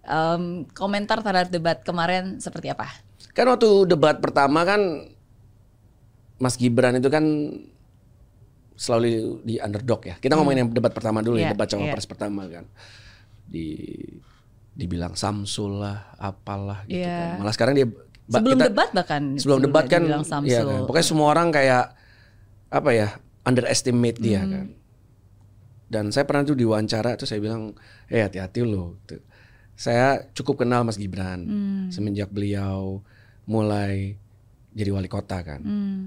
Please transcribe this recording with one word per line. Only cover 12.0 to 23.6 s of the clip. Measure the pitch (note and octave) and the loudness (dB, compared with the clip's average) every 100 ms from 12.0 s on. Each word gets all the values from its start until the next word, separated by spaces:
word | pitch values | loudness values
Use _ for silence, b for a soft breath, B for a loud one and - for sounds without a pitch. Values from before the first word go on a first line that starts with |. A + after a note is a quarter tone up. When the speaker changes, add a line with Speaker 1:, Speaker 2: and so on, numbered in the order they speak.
Speaker 1:
iya. | - | -8
Speaker 2:
pertama | G2+ G#2 D4+ - | -10 -8 -8 -10
kan. | E2+ - B B B B B B B | -16 -20 B B B B B B B
Di, | - D#2+ D#2+ D2+ - - - - b b b _ _ | -14 -10 -8 -10 -12 -14 -14 -18 b b b _ _
dibilang | - F2+ F2 E2+ | -10 -6 -6 -6
Samsul | F2+ G2+ G#2 G2+ - G2+ G2+ | -4 -4 -4 -6 -6 -6 -6
lah, | G2+ G2+ - | -6 -8 -14
apalah | - G2+ G2 - G2+ G2 G2+ | -12 -10 -10 -10 -8 -8 -10
gitu | G2+ F3+ | -8 -6
Speaker 1:
Iya. | F3 F3 E3+ | -6 -6 -6
Speaker 2:
kan. | B2+ | -6
Malah | G2+ | -4
sekarang | A2 A#2 | 0 2
dia | C#3 A#2+ - - - - | 2 2 -2 -20 -20 -2
ba-, | A#3 | 2
Speaker 1:
Sebelum | A3+ | 4
Speaker 2:
kita | C4 A#3+ | 6 4
Speaker 1:
debat | G#3 G#4+ | 4 0
bahkan, | F#3+ E3+ D3 | 0 -2 -2
Speaker 2:
sebelum | C#3+ C#3 | -2 -2
Speaker 1:
sebelum | C3+ C3+ | 2 4
Speaker 2:
debat | C#3+ D3+ C3 | 6 4 4
kan, | F3 | 4
Speaker 1:
dibilang | E3 D3 | 4 0
Speaker 2:
iya | D3+ D3 C#3 A#2+ | -2 -2 2 2
Speaker 1:
Samsul. | A2+ | 2
Speaker 2:
kan. | C3+ | -2
Pokoknya | C3 D3 E3+ | 0 2 2
semua | D#3 D3 | 4 4
orang | D3+ E3+ | 4 4
kayak, | D3+ C3+ B2 - b b b b b b - _ | 4 4 4 2 b b b b b b -20 _
apa | C#3+ D3 | 0 4
ya, | A#2 G#2 - - _ | 4 2 -4 -20 _
underestimate | - B2+ | 0 2